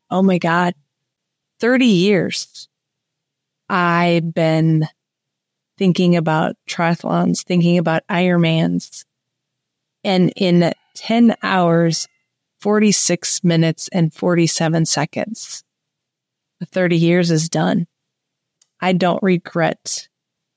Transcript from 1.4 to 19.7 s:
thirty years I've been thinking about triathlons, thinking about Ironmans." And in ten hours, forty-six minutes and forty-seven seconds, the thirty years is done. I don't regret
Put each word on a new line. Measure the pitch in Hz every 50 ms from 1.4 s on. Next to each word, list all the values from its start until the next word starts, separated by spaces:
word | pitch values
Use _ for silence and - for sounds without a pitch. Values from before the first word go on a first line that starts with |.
| _ _ _ -
thirty | 220 233 262 247 269
years | 240 196 170 180 208 208 170 - - - - - - - - - - _ _ _ _ _ _ _ _ _ _ _ _ _ _ _ _ _ _ _ -
I've | 196 180 175 170 170 175 175 175 170 170 165 165
been | - 170 160 160 160 160 160 160 160 156 156 - - _ _ _ _ _ _ _ _ _ _ _ _ _ _ _ _ -
thinking | 196 185 165 - 180 175 175
about | 170 160 165 156 160 - - - - _ -
triathlons, | - - 170 165 170 - - - 170 170 180 180 175 -
thinking | - - 180 175 170 170 175 180
about | 165 160 160 160 - -
Ironmans." | 190 170 185 180 175 175 170 160 160 160 170 - 175 175 - - - - - _ _ _ _ _ _ _ _ _ _ _ _ _ _ _ _ _ _ _ -
And | 208 185 185 180 - -
in | - 196 180 175 175 170 160 - - _ _ -
ten | - - - 220 233 240 226 - -
hours, | - 190 190 185 175 170 165 170 170 165 160 - - - _ _ _ _ _ _ _ _ _ _
forty-six | - 208 214 214 214 208 185 - - - 180 170 - - - - -
minutes | 175 165 160 165 165 156 - - -
and | - 185 165 160
forty-seven | - - - 180 175 170 165 160 - - 165 156 165 165 160
seconds, | - - 147 151 - - - - 214 220 - - - - - - _ _ _ _ _ _ _ _ _ _ _ _ _ _ _ _ _ _ -
the | 175
thirty | - - 185 180 170 175
years | 165 170 165 175 180 175 170
is | 160 156 160 165
done. | - 160 170 185 - 175 170 - _ _ _ _ _ _ _ _ _ _ _ _ _ _ _ _ _ -
I | 180 185
don't | 185 170 185 175 170 -
regret | - 190 180 170 - - - 170 160 -